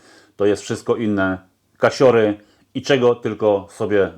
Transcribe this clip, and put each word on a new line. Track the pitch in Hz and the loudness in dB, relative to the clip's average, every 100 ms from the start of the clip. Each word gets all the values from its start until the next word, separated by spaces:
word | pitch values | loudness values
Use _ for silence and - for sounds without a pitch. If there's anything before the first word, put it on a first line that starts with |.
| _ - _ - | _ -20 _ -4
to | 101 | -2
jest | 98 | 0
wszystko | - 117 - 110 | -4 -6 -4 -4
inne, | 113 101 95 92 - _ _ - | -2 -2 -2 -4 -10 _ _ -2
kasiory | 117 - 135 117 107 104 _ _ _ | -2 2 4 4 2 -2 _ _ _
i | 135 | -8
czego | - 139 123 | -2 2 2
tylko | 120 120 104 110 101 95 | 0 -4 -2 0 0 -4
sobie | - 107 101 92 | -8 -2 0 0